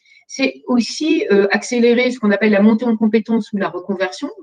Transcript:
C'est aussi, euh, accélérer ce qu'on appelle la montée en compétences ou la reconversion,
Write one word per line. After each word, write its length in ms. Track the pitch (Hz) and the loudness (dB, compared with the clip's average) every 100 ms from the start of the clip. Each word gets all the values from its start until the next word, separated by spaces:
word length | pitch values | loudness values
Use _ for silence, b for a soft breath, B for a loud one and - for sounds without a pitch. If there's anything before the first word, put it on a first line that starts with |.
| b b _ | b b _
C'est 360 | - 262 - - | -4 -4 -4 -2
aussi, 580 | 240 214 - 302 330 - | 0 0 -4 -2 0 2
euh, 180 | 196 202 | 2 2
accélérer 580 | 208 - 240 240 240 254 | 0 -2 0 2 2 0
ce 100 | 247 | -2
qu'on 100 | 208 | 0
appelle 220 | 202 220 | 2 2
la 80 | 202 | 4
montée 240 | 214 233 240 | 4 4 0
en 100 | 220 | 0
compétences 560 | 220 220 214 226 208 | 0 0 0 -2 -2
ou 60 | 202 | -6
la 100 | 185 | -6
reconversion, 600 | 175 180 185 185 - 285 440 | -6 -8 -4 -4 -6 -10 -10